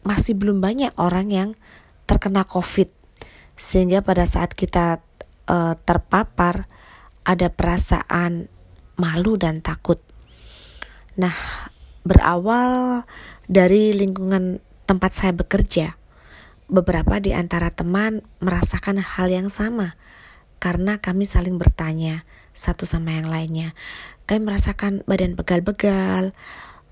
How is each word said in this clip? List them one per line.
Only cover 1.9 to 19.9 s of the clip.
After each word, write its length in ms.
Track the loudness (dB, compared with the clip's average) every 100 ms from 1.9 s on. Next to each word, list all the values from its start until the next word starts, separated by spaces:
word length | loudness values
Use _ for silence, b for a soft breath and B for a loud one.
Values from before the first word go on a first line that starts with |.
| B 0
terkena 400 | 0 2 0 0
covid. 400 | -2 0 0 0 _ -20 B B B B -10
Sehingga 400 | 0 2 4 2
pada 240 | 2 2
saat 320 | 2 0 -2 -4
kita, 480 | -2 0 0 -2 -6 -20 -20 _
eh, 320 | -2 0 0 -2
terpapar, 880 | 0 0 2 0 0 0 0 0 -6 B B B B -6 -2
ada 240 | 2 0
perasaan 960 | 0 0 0 2 0 0 -2 0 -4 -8 -18 -20 -20 -12 -4
malu 400 | -2 0 0 0
dan 240 | 0 -2
takut. 400 | -6 -4 -2 -2 -4 -20 B B B B B B B B B -4
Nah, 160 | -2 B B B B -20 -20 -8 4
berawal 960 | 6 6 4 2 2 2 0 0 -4 -6 B B B 2
dari 400 | 4 6 6 4
lingkungan 720 | 2 0 -2 0 0 0 -6 -12 -6 -2
tempat 320 | 0 0 0
saya 160 | 0 0
bekerja, 640 | 0 0 2 0 -2 -8 -20 B B B B B 0
beberapa 480 | 2 4 2 2 0
di 160 | 0 -2
antara 400 | -2 -2 -2 -2
teman 480 | -2 0 0 -4 -10 -6
merasakan 640 | -2 0 0 0 -2 -2
hal 240 | -4 -2 0
yang 240 | 0 -2
sama 480 | -4 -4 -2 -4